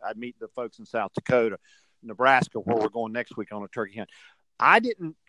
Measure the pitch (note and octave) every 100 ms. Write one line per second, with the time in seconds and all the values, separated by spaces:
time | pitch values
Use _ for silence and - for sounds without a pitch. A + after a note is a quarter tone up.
0 | G2+ A2 B2 - A2 - A#2 - G#2+ A#2
1 | G2 - - B2+ A2+ G2 _ _ _ _
2 | A#2 G#2+ C3 C3 - A2+ G2 A#2 G#2+ A#2
3 | A2+ A#2 A#2 - G2+ G#2 G2+ B2 G2+ A2
4 | G2+ - - _ _ - C3+ G#3+ A#3+ G#3
5 | E3 -